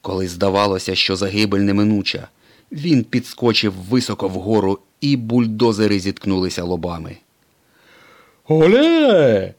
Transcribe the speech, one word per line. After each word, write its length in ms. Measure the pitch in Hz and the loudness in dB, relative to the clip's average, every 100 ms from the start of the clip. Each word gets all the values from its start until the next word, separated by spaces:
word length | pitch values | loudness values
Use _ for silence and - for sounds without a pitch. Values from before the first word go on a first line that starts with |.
коли 260 | - 95 92 | -8 -6 -6
здавалося, 680 | 87 98 98 104 95 - 92 | -2 0 2 0 0 -4 -2
що 200 | - 95 | -2 -2
загибель 440 | 98 101 107 98 | -2 0 0 0
неминуча, 680 | 101 101 104 104 92 - - _ _ _ _ | 0 2 2 0 -2 -8 -12 _ _ _ _
він 320 | 151 165 143 | -8 0 0
підскочив 720 | 110 127 - - 120 107 107 92 92 | 0 -4 -6 -2 0 0 -2 -4 -4
високо 380 | 123 120 104 98 | -2 -2 -6 -6
вгору, 520 | 92 95 110 95 98 _ _ | -6 0 0 2 -2 _ _
і 140 | 143 139 | -2 -2
бульдозери 840 | 113 120 117 107 120 104 107 101 | 0 0 0 0 0 2 0 0
зіткнулися 640 | 92 - 101 92 92 90 | -2 -6 -4 -2 -2 -4
лобами. 540 | 87 90 87 85 82 95 _ _ _ _ _ _ _ _ _ _ _ _ - | -6 -6 -6 -8 -12 -18 _ _ _ _ _ _ _ _ _ _ _ _ 0
Оле! 1040 | 156 160 233 320 330 294 190 139 104 92 | 4 6 6 4 4 4 4 4 2 -2